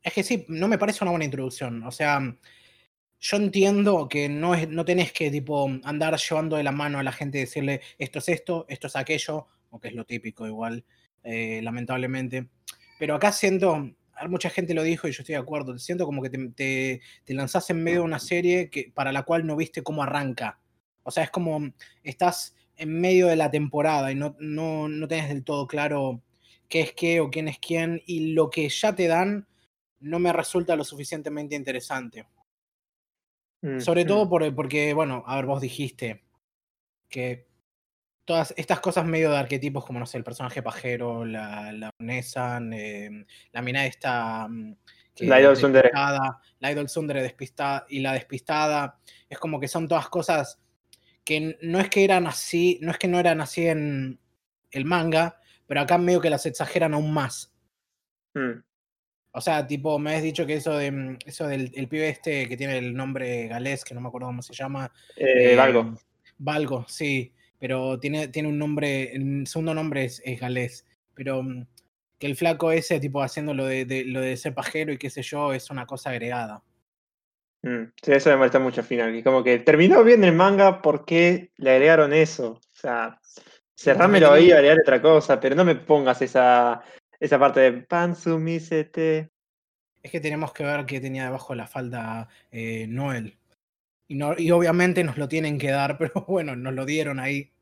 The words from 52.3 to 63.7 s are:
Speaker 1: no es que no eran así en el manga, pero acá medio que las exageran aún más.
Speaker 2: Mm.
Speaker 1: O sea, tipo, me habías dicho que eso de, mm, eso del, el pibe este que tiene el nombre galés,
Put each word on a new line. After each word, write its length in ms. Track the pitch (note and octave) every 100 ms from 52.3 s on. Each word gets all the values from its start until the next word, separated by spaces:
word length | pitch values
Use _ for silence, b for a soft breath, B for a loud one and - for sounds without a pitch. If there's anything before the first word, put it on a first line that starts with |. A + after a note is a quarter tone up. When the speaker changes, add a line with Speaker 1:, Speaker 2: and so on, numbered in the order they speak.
| - - E3+ F3+ F3+
Speaker 1:
no 120 | D#3+
es 60 | E3+
que 100 | F#3
no 100 | F3
eran 220 | F3 D#3+
así 260 | D3 - E3
en 540 | D#3 D3 C#3 C3 B2+ _ _ _ _ _
el 140 | C#3
manga, 520 | C#3 F3 E3 D#3+ E3 - _ _ _
pero 140 | C#3+
acá 160 | C#3+ F3
medio 220 | F3 F3+
que 100 | E3
las 160 | D3 D#3+
exageran 480 | C#3+ C#3+ F3+ D#3+
aún 180 | D3+ D#3
más. 400 | D3+ C3+ - - _ _ _ _ _ _ _ _
Speaker 2:
Mm. 280 | C#3+ C3 A#2 _ _ _ _ _ _ _
Speaker 1:
O 80 | B2+
sea, 240 | F3 D3+ C3+
tipo, 300 | D3 D3+ D3
me 100 | D3+
habías 140 | D#3+
dicho 200 | D#3 D3+ C#3+
que 80 |
eso 220 | D3+ D3+ D3
de, 140 | C#3+
mm, 280 | C#3 C3 B2+ -
eso 200 | - D3+
del, 260 | C3+ B2+
el 140 | C3 B2+
pibe 200 | D#3 D#3
este 400 | D3 - D3 B2
que 80 | B2
tiene 220 | C#3 C3
el 160 | B2
nombre 520 | B2 C3 C3+ B2 B2 A#2
galés, 360 | A#2 C3